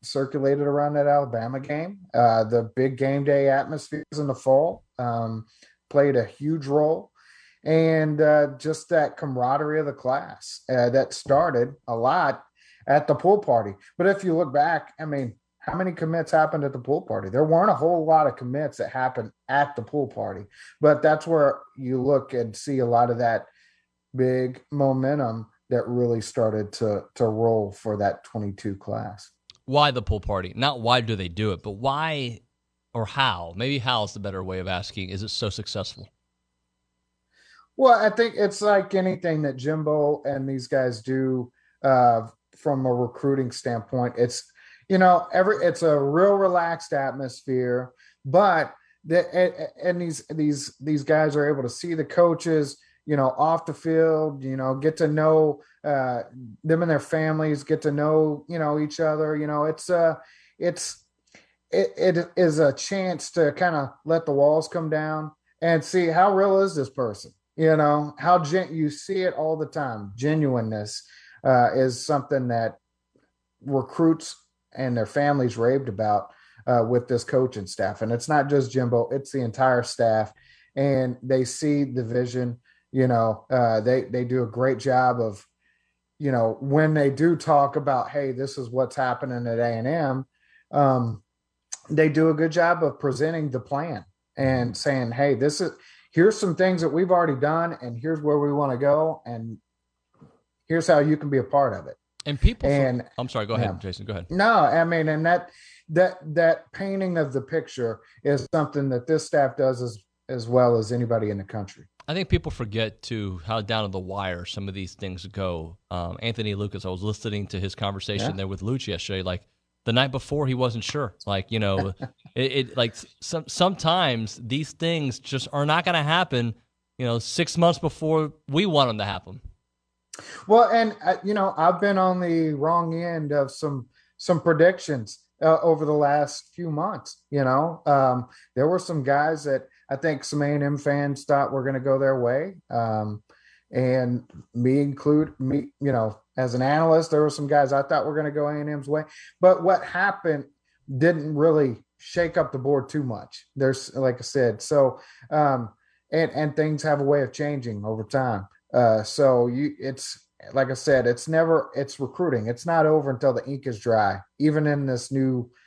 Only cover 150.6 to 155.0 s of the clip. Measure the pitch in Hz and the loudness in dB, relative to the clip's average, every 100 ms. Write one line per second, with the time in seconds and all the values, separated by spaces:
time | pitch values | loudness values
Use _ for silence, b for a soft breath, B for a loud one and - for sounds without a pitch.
150.6 | _ _ - 131 160 165 147 147 160 156 | _ _ -10 2 2 2 -2 2 4 4
151.6 | 135 113 _ _ - 180 170 170 156 131 | 2 -2 _ _ -6 -2 0 0 -2 -2
152.6 | 131 143 135 151 131 104 90 - _ 135 | 0 0 0 -4 -4 -8 -12 -20 _ -2
153.6 | 135 131 - 135 131 123 120 139 120 110 | 0 0 -6 -2 -2 -2 -4 0 0 0
154.6 | - 147 135 B | 0 4 4 B